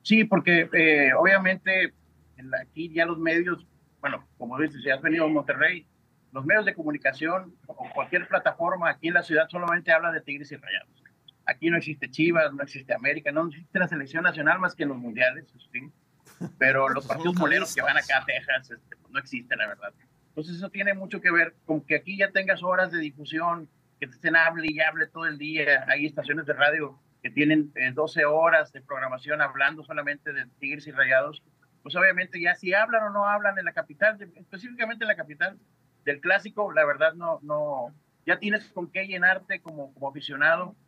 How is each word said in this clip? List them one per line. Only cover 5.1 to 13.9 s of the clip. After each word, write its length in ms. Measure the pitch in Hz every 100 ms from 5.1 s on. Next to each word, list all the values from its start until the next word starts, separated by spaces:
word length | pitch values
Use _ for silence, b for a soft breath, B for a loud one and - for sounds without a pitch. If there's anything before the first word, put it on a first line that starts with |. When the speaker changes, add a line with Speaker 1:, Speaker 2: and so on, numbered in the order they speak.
| 165 156
Speaker 1:
a 20 |
Monterrey, 580 | 151 139 135 156 175 _ _ _ _ _
los 140 | 131 135
medios 200 | 214 202
de 80 |
comunicación 800 | 165 151 147 135 131 160 185 185 _ -
o 220 | - -
cualquier 340 | 139 135 180 -
plataforma 600 | 190 185 185 170 185 165
aquí 200 | 139 165
en 40 |
la 100 | 175
ciudad 240 | - 156 160
solamente 420 | 180 170 165 170
habla 200 | 160 170
de 100 | 160
Tigres 300 | - 143 147
y 40 | 143
Rayados. 480 | 95 95 - _ _ _ - _ -
Aquí 240 | - 165
no 80 | 170
existe 320 | 160 143 127
Chivas, 440 | 139 165 170 151
no 100 | 139
existe 300 | 139 139 -
América, 380 | 135 135 151 147
no 160 | 147 165
existe 320 | 147 - 190
la 80 |
selección 360 | 175